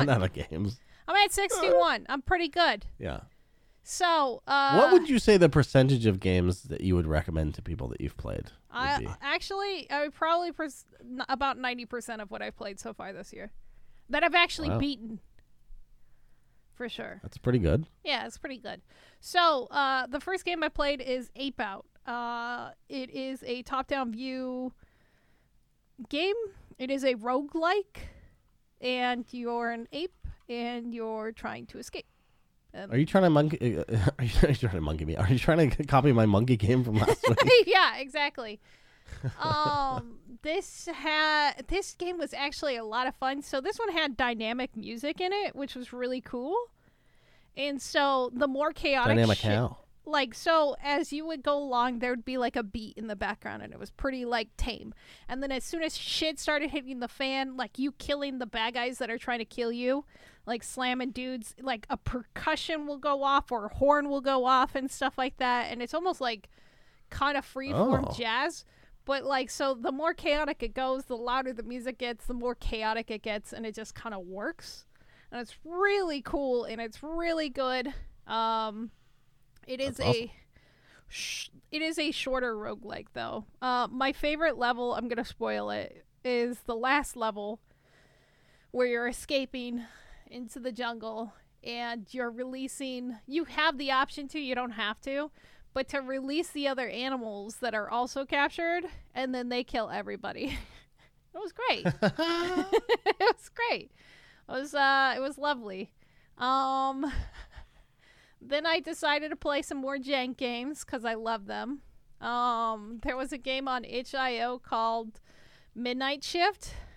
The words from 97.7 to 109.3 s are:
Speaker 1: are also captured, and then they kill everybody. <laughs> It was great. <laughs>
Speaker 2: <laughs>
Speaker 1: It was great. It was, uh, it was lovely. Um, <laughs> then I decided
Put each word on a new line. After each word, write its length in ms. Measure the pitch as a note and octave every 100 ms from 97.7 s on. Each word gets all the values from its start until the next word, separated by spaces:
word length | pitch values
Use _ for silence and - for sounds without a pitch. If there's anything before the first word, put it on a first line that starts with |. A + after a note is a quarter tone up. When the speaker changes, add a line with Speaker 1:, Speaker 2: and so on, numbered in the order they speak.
Speaker 1:
are 160 | G#3+ G#3
also 340 | A#3 B3 C4+
captured, 600 | C#4 C#4+ C#4+ - E4+ F4 F4 - -
and 200 | - C4
then 140 | B3+ B3
they 160 | A#3+
kill 260 | B3+ C4+ G#3+
everybody. 640 | F#3+ G3+ G3+ - - C4 C#4
<laughs> 60 | - - _ _ _ _ _
It 60 | E4
was 120 | G4+
great. 320 | - B4 B3+ F3
<laughs> 140 | -
Speaker 2:
<laughs> 1040 | G#3 - E4 E4+ F4 F#4 - G4+ - A4 -
Speaker 1:
It 100 | -
was 300 | G4+ - -
great. 360 | - A#4 A#3 - _ - - - - -
It 40 |
was, 220 | B3+ C#4+
uh, 380 | C#4+ C4+ C#4 C4+
it 60 | A#3+
was 160 | C4+ C4+
lovely. 560 | D4 C#4 G#3+ F#3 G#3+ _ _ _ _ -
Um, 720 | B3 C4+ C4+ C4+ C4+ C4+ C#4+ B3+ - - - - - _
<laughs> 640 | _ _ _ _ _ _
then 260 | A#3 C#4+ E4
I 140 | E4
decided 500 | D4 E4 D#4 D4 D4+